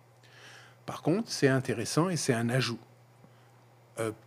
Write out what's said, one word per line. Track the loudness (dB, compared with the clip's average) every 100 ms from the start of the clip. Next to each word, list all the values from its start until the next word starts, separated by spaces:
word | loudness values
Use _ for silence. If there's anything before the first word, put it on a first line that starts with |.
| -20 -20 -20 -20 -20 -20 -20 -18 -12
Par | -4
contre, | 0 0 0
c'est | 0 2
intéressant | 2 0 -4 0 0 2
et | 0
c'est | 0
un | 0 2
ajout. | 0 0 -4 -12 -20 -20 -20 -20 -20 -20 -20 -20 -20 -16 -4
Euh, | -4 -4